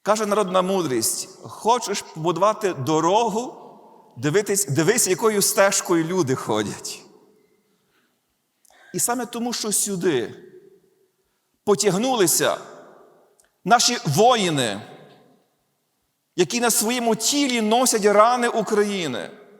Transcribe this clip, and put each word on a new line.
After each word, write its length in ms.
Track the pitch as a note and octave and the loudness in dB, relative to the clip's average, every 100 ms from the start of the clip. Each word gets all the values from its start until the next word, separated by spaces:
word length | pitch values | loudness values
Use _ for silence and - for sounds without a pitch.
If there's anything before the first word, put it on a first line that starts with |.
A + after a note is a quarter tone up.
Каже 240 | - G#3+ G#3 | 0 0 0
народна 360 | G3+ G3 F#3 | 0 0 0
мудрість: 680 | F#3 F#3+ D#3 B2 A2+ - - - | 0 -2 -2 -2 -2 -6 -10 -16
"Хочеш 580 | A#2 - G#3 A#3+ A#3+ G3+ | -20 -6 -2 -2 -2 -8
побудувати 720 | - D#3+ D#3+ E3 G3+ G#3+ G3+ | -8 -6 -4 2 0 0 -4
дорогу, 880 | D3+ C3 D#3 E3 G#3 A#3 G#3 B3+ - - - - - - - | -4 -2 0 2 2 0 -2 -8 -12 -20 -20 -20 -20 -20 -6
дивитись, 480 | C#3 F3+ G#3 G3+ - | 0 0 0 -2 0
дивись, 420 | C#3+ D#3+ A#3+ - | 0 2 2 0
якою 340 | F3+ A3 G#3 | 2 2 2
стежкою 640 | - - G3 G3+ - E3+ | 0 2 2 2 0 0
люди 320 | D#3+ F#3 D3 B2+ | 0 -2 0 -2
ходять". 640 | - G#2+ G2+ - - - - - _ _ _ _ _ _ _ _ _ _ _ _ _ _ _ _ - | -2 -2 -2 -6 -12 -14 -18 -20 _ _ _ _ _ _ _ _ _ _ _ _ _ _ _ _ -12
І 60 | F3+ | -6
саме 260 | - B3 A#3 | -2 -2 -4
тому, 280 | A#3+ A#3+ | -6 -6
що 180 | A3+ A3 | -4 -2
сюди 640 | G3+ G#3 G3 F#3 C3+ G2+ - - - - _ _ _ _ _ _ _ _ _ | -2 -2 -2 0 0 -2 -12 -20 -20 -20 _ _ _ _ _ _ _ _ _
потягнулися 920 | - G3 G3+ F3+ B3+ B3 E3+ D#3 B2+ D2+ - - - - - _ _ _ _ _ | 0 2 2 2 0 2 2 2 0 -2 -8 -20 -20 -20 -20 _ _ _ _ _
наші 340 | F3+ A#3 - A#3+ E3+ | 2 2 4 -2 -2
воїни, 760 | C#3+ A3+ A#3+ F3+ D3 A#2 G2+ A2+ - - - _ _ _ _ _ _ _ _ _ _ _ - | 4 4 4 0 0 -2 -4 -12 -20 -20 -20 _ _ _ _ _ _ _ _ _ _ _ -2
які 240 | F3+ A#3+ | -2 0
на 120 | A#3+ | 0
своєму 440 | G#3+ G#3+ B3 A#3 A3 | 0 0 0 0 0
тілі 460 | - C#4+ C#4+ A#3+ | 0 0 0 0
носять 440 | G#3+ A#3 B3+ A3 G#3 | 2 2 2 2 4
рани 420 | G#3 A3 B3 A#3+ | 6 6 4 0
України 840 | A#3 G3 G#3 G#3 G3 D#3+ A2+ C#2 - - | -2 0 0 0 -2 -4 -6 -10 -14 -20